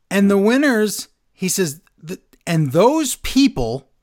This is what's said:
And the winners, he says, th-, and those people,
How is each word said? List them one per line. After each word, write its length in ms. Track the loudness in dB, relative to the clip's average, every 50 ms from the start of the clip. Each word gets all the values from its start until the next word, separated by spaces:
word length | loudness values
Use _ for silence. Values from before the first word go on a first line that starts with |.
| _ _
And 200 | -2 0 2 2
the 80 | 2 2
winners, 680 | 2 2 2 2 2 2 0 0 0 -2 -4 -8 -12 -16 _ _ _ _ _
he 160 | _ -6 -6
says, 320 | -4 -2 -4 -4 -6 -10 _ _ _ _ -18
th-, 140 | -16 -16 -16 _ _ _ _ _
and 240 | -4 -2 -2 -2 0 2
those 440 | 2 4 4 2 2 -2 -4 -6
people, 720 | -8 -10 -2 2 2 2 2 2 -2 -4 -6 -6 -8 -10 _ _ _